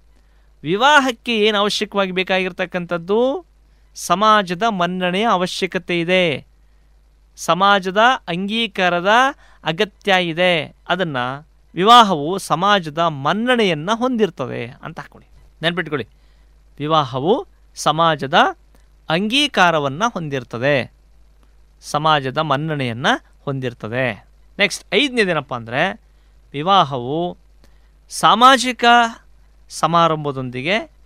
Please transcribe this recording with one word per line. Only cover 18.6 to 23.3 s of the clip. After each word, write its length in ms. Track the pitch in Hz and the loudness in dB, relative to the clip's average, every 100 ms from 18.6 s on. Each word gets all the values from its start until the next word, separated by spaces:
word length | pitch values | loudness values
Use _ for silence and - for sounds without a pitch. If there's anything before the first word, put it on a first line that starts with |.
| _ _ _ _ - | _ _ _ _ -6
ಅಂಗೀಕಾರವನ್ನ 920 | 165 214 269 285 214 175 160 139 143 233 | -4 -2 0 0 2 2 2 -2 -2 -4
ಹೊಂದಿರ್ತದೆ, 800 | 202 156 135 120 117 135 139 - _ _ _ _ _ _ _ _ _ | -4 -6 -6 -8 -4 0 0 -2 _ _ _ _ _ _ _ _ _
ಸಮಾಜದ 560 | - 147 156 151 131 131 | -8 -2 0 0 0 -4
ಮನ್ನಣೆಯನ್ನ 680 | 156 139 160 147 127 113 170 262 - | -2 -2 -2 -4 -6 -4 -2 -2 -6